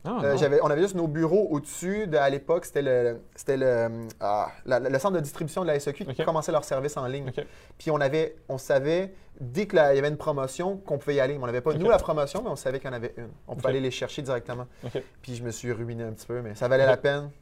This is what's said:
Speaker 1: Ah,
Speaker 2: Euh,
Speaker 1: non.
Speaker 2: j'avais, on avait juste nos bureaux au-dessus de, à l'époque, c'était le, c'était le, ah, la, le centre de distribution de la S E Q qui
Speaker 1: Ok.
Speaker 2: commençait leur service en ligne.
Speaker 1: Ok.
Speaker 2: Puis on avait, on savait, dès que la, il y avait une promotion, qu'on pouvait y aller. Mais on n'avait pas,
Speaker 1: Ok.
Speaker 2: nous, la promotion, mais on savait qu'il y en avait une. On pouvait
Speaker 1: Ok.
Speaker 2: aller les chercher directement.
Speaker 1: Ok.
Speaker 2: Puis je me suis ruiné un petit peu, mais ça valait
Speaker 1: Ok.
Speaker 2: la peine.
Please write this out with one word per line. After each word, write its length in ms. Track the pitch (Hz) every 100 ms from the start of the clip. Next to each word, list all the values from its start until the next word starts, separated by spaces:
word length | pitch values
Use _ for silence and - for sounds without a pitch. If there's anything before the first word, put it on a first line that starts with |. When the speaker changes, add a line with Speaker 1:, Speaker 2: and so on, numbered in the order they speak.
| 160
Speaker 1:
Ah, 140 | 233
Speaker 2:
Euh, 80 | 139
Speaker 1:
non. 60 | 135
Speaker 2:
j'avais, 240 | 143 147
on 60 | 156
avait 140 | 147
juste 140 | 196 185
nos 120 | 165
bureaux 400 | 151 160 190 214
au-dessus 560 | 151 - - 175 208 208
de, 80 | 151
à 120 | 139
l'époque, 340 | 139 139 175
c'était 180 | - 147
le, 380 | 139 123 120 117 - -
c'était 220 | - 135
le, 500 | 131 120 117 113 113 -
ah, 300 | 101 104 87 - -
la, 140 | 123
le 200 | 131 135
centre 160 | 202 180
de 40 |
distribution 440 | 143 - 156 -
de 40 | 170
la 80 | 143
S 120 | 143
E 40 |
Q 140 | - 175
qui 160 | 127
Speaker 1:
Ok. 40 | 160
Speaker 2:
commençait 280 | 160 151
leur 100 | 156
service 320 | - 135 143 147
en 100 | 127
ligne. 200 | 139 131
Speaker 1:
Ok. 180 | 120 147 - - -
Speaker 2:
Puis 140 | -
on 80 | 151
avait, 380 | 139 156 160 - -
on 100 | 131
savait, 560 | - 139 139 170 190 - - -
dès 240 | 123 135 202
que 100 | 175
la, 160 | 147
il 60 | 139
y 20 |
avait 80 | 147
une 80 | 147
promotion, 640 | 160 143 131 - 180 196
qu'on 200 | - 143
pouvait 180 | - 139
y 40 |
aller. 140 | 131 143
Mais 60 |
on 40 | 123
n'avait 120 | 123
pas, 120 | 139
Speaker 1:
Ok. 60 | 151
Speaker 2:
nous, 100 | 202
la 80 | 196
promotion, 440 | - 156 139 196
mais 60 | 233
on 40 | 143
savait 240 | 131 135
qu'il 100 | 135
y 40 |
en 20 | 120
avait 180 | 117 -
une. 100 | 113 - -
On 60 | -
pouvait 100 | 131
Speaker 1:
Ok. 40 |
Speaker 2:
aller 100 | 135
les 100 | 131
chercher 300 | 127 123 -
directement. 460 | 143 123 117 120 123 - 120
Speaker 1:
Ok. 180 | 131 - -
Speaker 2:
Puis 140 | - 120
je 80 |
me 80 | 120
suis 220 | 110 120
ruiné 320 | 110 117 117 113
un 80 |
petit 120 | 110 -
peu, 160 | 120
mais 140 | 117 101
ça 140 | 123
valait 160 | 131 135
Speaker 1:
Ok. 40 |
Speaker 2:
la 60 | 123
peine. 320 | 147 143 147 -